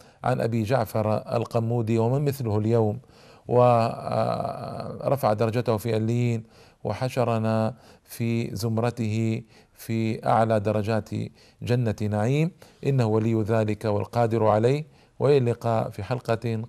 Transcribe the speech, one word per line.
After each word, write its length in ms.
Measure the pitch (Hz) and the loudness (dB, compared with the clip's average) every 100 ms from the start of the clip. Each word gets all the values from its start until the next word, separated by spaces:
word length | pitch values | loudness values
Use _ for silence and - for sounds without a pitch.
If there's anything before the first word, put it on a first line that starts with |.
| - - | -20 -6
عن 180 | - 127 | -2 -2
أبي 220 | 120 117 | 0 -2
جعفر 720 | 104 131 107 113 107 107 - 117 | 0 -2 0 -2 0 0 -2 -4
القمودي 600 | 110 117 113 120 110 117 | -2 -2 0 -2 0 2
ومن 280 | 113 135 143 | 2 2 -2
مثله 320 | 135 117 104 | -2 -2 0
اليوم، 420 | 107 117 107 117 - - - - - | 2 2 2 -2 -10 -20 -20 -16 0
ورفع 1900 | 120 123 120 117 131 - 117 120 113 110 - 117 117 - - 127 135 107 | 4 6 6 2 -2 -4 -2 -2 -2 -4 -6 -10 -10 -10 -6 -2 0 0
درجته 440 | 107 113 117 120 110 | 2 0 0 0 -2
في 180 | 120 110 | 0 -2
عليين، 480 | 110 120 120 117 - - - _ | 0 0 0 -2 -6 -20 -20 _
وحشرنا 920 | 117 107 131 135 117 113 110 110 110 - - - | -8 -4 -4 -2 0 0 0 0 0 -4 -18 -20
في 520 | - - 117 113 - 104 | -16 -6 -2 -2 -4 -4
زمرته 880 | 117 110 120 120 110 110 113 113 - - _ | -2 0 -2 -2 -4 -2 -2 -2 -8 -20 _
في 540 | - - 113 110 110 131 | -18 -6 -2 -2 -2 0
أعلى 320 | 117 110 110 | 2 4 2
درجات 500 | 104 107 104 110 - 110 113 - - - | 2 -2 0 -2 -4 -8 -8 -12 -20 -12
جنة 340 | 110 123 117 98 | -2 0 0 -2
نعيم، 500 | 107 104 110 143 160 - - - 139 | -2 0 0 0 0 -4 -20 -8 -2
إنه 200 | 135 110 | 2 2
ولي 360 | 110 110 113 | 2 2 0
ذلك 440 | 101 113 107 104 110 | 2 0 0 -2 -2
والقادر 600 | 104 107 120 117 113 107 | -2 -2 0 2 2 4
عليه. 520 | 107 117 147 156 - _ - | 4 4 2 -4 -16 _ -2
وإلى 180 | 123 143 | 4 4
اللقاء 520 | 120 113 117 113 120 | 4 0 0 0 -2
في 140 | 107 | -6
حلقة 580 | 98 123 - 113 117 110 | -6 -4 -2 -2 -2 -4